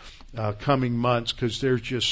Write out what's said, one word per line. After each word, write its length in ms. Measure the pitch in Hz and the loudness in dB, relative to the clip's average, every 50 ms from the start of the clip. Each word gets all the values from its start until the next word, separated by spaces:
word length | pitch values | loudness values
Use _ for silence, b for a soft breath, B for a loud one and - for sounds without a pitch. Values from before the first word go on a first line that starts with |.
| B B B B B B - | B B B B B B -6
uh, 160 | 113 107 104 101 | -4 -4 -4 -4
coming 440 | 104 - 147 139 135 127 123 120 | 0 2 2 4 4 2 2 0
months, 340 | 117 123 127 123 120 117 - | 2 2 2 2 2 0 -2
'cause 280 | - - 127 113 110 - | -4 -2 -2 -2 0 0
there's 220 | 135 131 127 117 | 2 2 2 2
just 280 | - - 127 117 - - | 0 -2 -2 -2 0 0